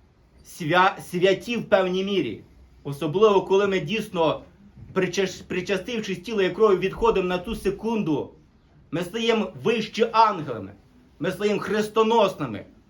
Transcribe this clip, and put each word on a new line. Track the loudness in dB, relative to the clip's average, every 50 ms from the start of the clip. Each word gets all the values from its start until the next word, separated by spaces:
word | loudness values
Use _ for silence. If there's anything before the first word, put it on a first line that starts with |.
| _ _ _ _ _ _ _ -20 -20
свя-, | -20 -12 -8 -2 2 4 4 4 4 2 -2
святі | -12 -8 -4 2 2 2 2 2 -2 -6 -6
в | -4 -2 2
певній | 2 2 2 2 -2 -2 -2
мірі. | -2 -2 -2 -2 -2 -6 -10 -14 -20 -20 -20 -20 _ _ _ -12
Особливо, | -10 -8 -4 -4 -2 2 4 6 6 6 4
коли | 2 4 2 2 2
ми | 2 0 -2
дійсно, | -2 -2 -4 -4 -6 -4 -2 0 2 2 0 -2 -8 -18 _ _ -20 -20 -20 -20 -14 -6 -2
причаш-, | -2 -2 -2 0 -2 -2 -4 -4 -10
причастившись | -10 -6 -6 -4 -2 -2 -4 -4 -4 -6 -6 -6 -4 -6 -6 -8
тіла | -6 -4 -2 0
і | 0 0 2
крові, | 4 4 4 4
відходимо | 4 2 -2 -2 0 2 2 2 2 0 -2
на | -2 -4
ту | -4 -6 -8
секунду, | -4 -4 -4 -4 -4 -4 -4 -2 -2 -2 -2 -2 -2 -4 -8 -12 -20 _ _ _ _ _ _ _ _ -14 -8
ми | -6 -6
стаємо | -6 -6 -6 -4 0 0 2 0 0 -4 -6 -4
вище | -2 -2 0 -2 -2 -4 -2 -2 0 2
ангелами, | 4 4 4 4 4 -2 -6 -8 -8 -8 -10 -12 -16 -20 _ _ _ _ _ _ _ -6
ми | -4 -4
стаємо | -4 -2 -2 -2 -2 -2
хрестоносними. | -2 -2 -2 -2 -2 0 2 2 4 4 6 4 4 4 2 -2 -8 -8 -8 -10 -12 -14 -20 _ _